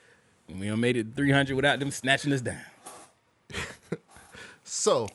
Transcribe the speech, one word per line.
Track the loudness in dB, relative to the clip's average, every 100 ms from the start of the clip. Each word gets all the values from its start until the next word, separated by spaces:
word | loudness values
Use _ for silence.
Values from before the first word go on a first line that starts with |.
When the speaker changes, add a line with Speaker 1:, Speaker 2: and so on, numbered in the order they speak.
| _ _ _ _ -16
Speaker 1:
And | -8
we | -4
done | 0
made | 2 0
it | -2 0
three | 4
hundred | 4 4 2
without | 2 2
them | -2
snatching | -2 2 2 2
us | 0
down. | -2 -8 -12 -20 -20 -20 -20 _ _ _ -12
<laughs> | -10 -10 -12 -12 -12 _ -20 -20 -20 -20 -20
Speaker 2:
So, | -10 -2 2 2 2